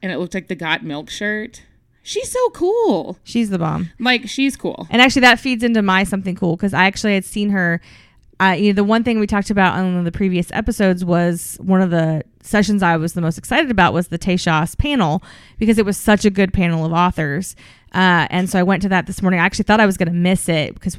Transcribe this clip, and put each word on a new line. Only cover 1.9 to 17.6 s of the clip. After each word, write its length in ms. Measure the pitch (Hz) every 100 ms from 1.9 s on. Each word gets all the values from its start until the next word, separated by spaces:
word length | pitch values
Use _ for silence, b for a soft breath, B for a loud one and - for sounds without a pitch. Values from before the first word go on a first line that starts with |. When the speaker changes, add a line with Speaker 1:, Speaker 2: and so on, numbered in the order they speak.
| _
Speaker 1:
She's 300 | - 415 523
so 160 | 494 494
cool. 640 | - 359 466 440 190 - 185
Speaker 2:
She's 260 | - 233 220
the 80 | 185
bomb. 320 | 160 170 175 -
Speaker 1:
Like, 260 | 240 247 208
she's 300 | - 269 -
cool. 300 | 180 - 165
Speaker 2:
And 120 | 226
actually, 180 | 262 277
that 180 | 247 233
feeds 240 | 269 240
into 200 | 233 226
my 200 | 202 190
something 320 | 190 196 190
cool, 220 | 180 175 170
'cause 160 | 202
I 140 | 185 190
actually 260 | 196 214
had 120 | 196 190
seen 240 | 208 208
her. 320 | 196 175 170 b b b b _ -
Uh, 140 | 190 180
you 120 | 208
know, 60 | 196
the 80 |
one 180 | 202 226
thing 140 | 233 220
we 80 | 208
talked 240 | 208 196
about 240 | 202 180
on 100 | -
one 120 | 185 180
of 80 |
the 80 | 175
previous 360 | - 196 180 175
episodes 520 | - 226 226 190 180
was 540 | 180 175 170 170 - -
one 220 | 185 185
of 80 | 185
the 320 | 170 160 156 - _
sessions 420 | - 208 196 208
I 120 | 180 165
was 160 | 165
the 80 | 175
most 160 | 160 -
excited 320 | - 277 294
about 220 | 208 175
was 160 | 160 180
the 80 | 170
Tay 200 | - 180
Shaw's 380 | - 156 165 -
panel, 460 | 294 277 165 160 B B B -
because 180 | 220 220
it 80 |
was 120 | 202 196
such 260 | - 208
a 60 | 214
good 220 | 196 190
panel 320 | 202 175 165 160
of 60 |
authors. 600 | 165 180 180 151 143 185 b